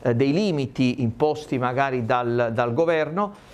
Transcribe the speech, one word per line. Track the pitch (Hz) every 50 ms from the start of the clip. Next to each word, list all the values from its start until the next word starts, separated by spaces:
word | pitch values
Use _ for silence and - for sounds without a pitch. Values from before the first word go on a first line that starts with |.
| -
eh, | 131 120
dei | 117 135 139
limiti | 143 175 220 202 165 147 135 120 - - 131 123 123 135
imposti | 127 113 117 - 151 151 151 151 - - 151 127
magari | 127 123 127 127 139 135 127 127 117
dal, | 113 127 123 123 120 117 120 120 117 113
dal | 113 120 120 120
governo, | 135 165 165 170 160 156 151 156 185 208 196 202 - - -